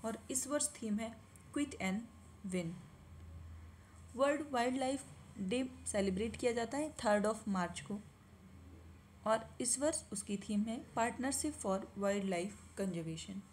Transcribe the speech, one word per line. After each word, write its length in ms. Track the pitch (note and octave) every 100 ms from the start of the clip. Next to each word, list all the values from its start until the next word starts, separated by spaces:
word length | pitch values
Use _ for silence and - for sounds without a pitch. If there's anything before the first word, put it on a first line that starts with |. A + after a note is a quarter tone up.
और 140 | A3 A3 -
इस 160 | C4 B3+
वर्ष 220 | D4 D4
थीम 260 | - A3 G#3
है 160 | A3+ A3+ - - -
Quit 220 | - C#4+ -
and 720 | F#3+ G3 A#3 - - - G3
Win। 180 | F3+ E3+ F3+ - - - - - - - - - - - - - A#3
वर्ल्ड 260 | C#4 D4 D4
वाइल्डलाइफ 520 | C4 A#3+ C4 C4 C#4 - - - -
डे 260 | F#3+ B3 C4 - -
सेलिब्रेट 500 | G#3 G3 F#3 A3+ -
किया 160 | B3
जाता 260 | A#3 A3+ C#4
है 180 | D4+ -
third 300 | A3+ G#3 G#3
of 220 | G#3+ -
मार्च 320 | F#3+ F3 -
को 180 | - G#3 - - - - - - - - - - - - G#3
और 220 | A3 - -
इस 180 | B3 -
वर्ष 240 | D4 D#4+ -
उसकी 240 | G#3 - G3+
थीम 260 | - G#3
है 180 | A3 A#3 -
Partnership 680 | - A#3 - B3+ C4+ D#4 D4
for 160 | G#3 F#3+ - -
Wildlife 580 | G3 G3+ F#3+ F3 F#3+ - - -
Conservation। 600 | G3 E3+ D#3+ D#3+ - G3 -